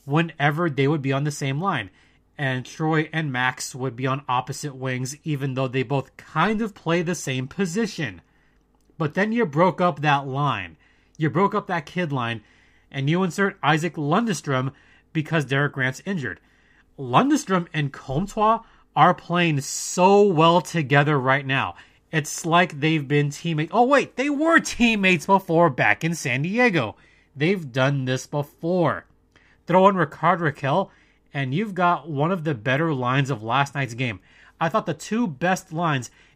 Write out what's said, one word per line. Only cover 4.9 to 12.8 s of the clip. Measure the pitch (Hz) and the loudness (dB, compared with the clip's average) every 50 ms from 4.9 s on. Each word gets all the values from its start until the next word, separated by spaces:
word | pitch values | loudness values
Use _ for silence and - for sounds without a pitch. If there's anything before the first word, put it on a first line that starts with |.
| 127 123 127 123 143 - _ | -4 -4 -6 -6 -8 -10 _
even | 160 147 135 143 139 127 | -6 -4 -4 -4 -4 -2
though | 127 135 123 | -2 -2 -2
they | 120 131 127 | -2 -2 -2
both | 110 143 135 131 - _ - | 0 -2 -2 -2 -4 _ -20
kind | - - - 156 170 208 226 208 | -20 -8 -2 0 0 0 0 -2
of | 233 214 - | -4 -6 -8
play | - - 160 165 180 170 | -8 -4 -2 0 0 0
the | 160 180 | -2 -4
same | - - 143 131 127 131 135 | -6 -6 -6 -4 -4 -6 -6
position. | - - 202 175 160 220 233 - - - 156 113 90 82 - _ _ _ _ _ _ _ _ _ _ _ _ _ _ - | -4 -4 -4 -2 -2 -2 -4 -4 -4 -6 -8 -8 -8 -12 -20 _ _ _ _ _ _ _ _ _ _ _ _ _ _ -4
But | 160 147 - | -4 -2 0
then | 180 202 214 | 0 0 0
you | 226 240 233 | 2 0 0
broke | 165 135 151 180 185 - - | 0 2 2 2 2 2 2
up | 180 180 156 143 | 0 0 0 0
that | 143 151 143 143 139 139 | 0 2 2 2 0 -4
line. | 131 139 147 143 123 101 92 85 80 _ _ _ _ _ _ _ _ - | -4 -2 -2 0 -2 -2 -6 -10 -14 _ _ _ _ _ _ _ _ -4
You | 151 151 | -4 0
broke | 117 160 196 190 202 | 2 2 0 2 0
up | 208 202 - | -2 -4 -2
that | 185 170 143 | -6 -6 -6
kid | - - 185 180 151 | -6 -6 -4 -4 -2
line, | 143 131 120 117 117 110 - _ _ _ _ _ _ _ | -2 -4 -4 -4 -6 -8 -10 _ _ _ _ _ _ _